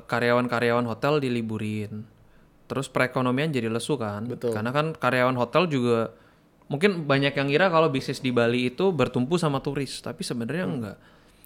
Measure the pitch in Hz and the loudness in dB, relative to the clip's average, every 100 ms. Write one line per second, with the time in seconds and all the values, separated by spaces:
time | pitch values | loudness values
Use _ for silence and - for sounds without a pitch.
0 | - 117 120 120 123 117 120 117 120 110 | -4 0 2 2 2 0 2 2 0 -2
1 | 143 151 131 120 113 110 107 107 104 107 | 0 0 0 -2 -4 -4 -4 -4 -6 -10
2 | 110 - - - - _ - 131 139 135 | -14 -20 -20 -20 -20 _ -8 -6 -4 0
3 | 127 131 127 127 160 135 113 117 - 143 | 0 2 0 0 0 -2 -2 -2 -2 -2
4 | 110 104 120 123 120 110 113 139 156 160 | -2 -6 -6 -4 -2 -2 -2 -2 -2 0
5 | 123 127 123 127 117 151 180 139 120 117 | 0 2 2 2 0 2 2 2 2 2
6 | 110 - _ _ _ _ - 143 202 175 | 0 -6 _ _ _ _ -8 0 0 0
7 | 143 139 139 139 139 147 190 165 160 135 | 2 2 2 0 0 4 4 4 4 2
8 | 131 131 127 120 117 123 123 123 190 160 | -4 -4 0 2 4 2 0 0 0 2
9 | 123 120 127 175 160 139 147 139 135 - | 0 0 0 0 0 -2 -4 -4 -6 -8
10 | - - - 123 117 156 185 143 107 - | -12 -10 -8 -6 -4 -4 -4 -4 -6 -10
11 | - - _ _ | -20 -20 _ _